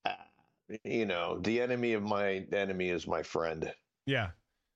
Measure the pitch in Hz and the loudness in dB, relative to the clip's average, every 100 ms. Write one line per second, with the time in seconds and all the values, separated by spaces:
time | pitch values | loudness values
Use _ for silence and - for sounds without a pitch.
0 | - 92 - _ _ _ - 107 - 123 | -4 -4 -12 _ _ _ -12 -8 -2 0
1 | 107 87 85 87 98 117 123 123 120 110 | 2 0 0 0 2 2 2 2 2 2
2 | 104 101 101 95 92 101 98 92 90 87 | 2 2 2 0 -2 -2 0 0 0 0
3 | - 85 78 82 82 80 - - _ _ | 0 -2 -2 -2 0 -2 -6 -8 _ _
4 | - 135 95 - _ _ _ | 0 0 0 -6 _ _ _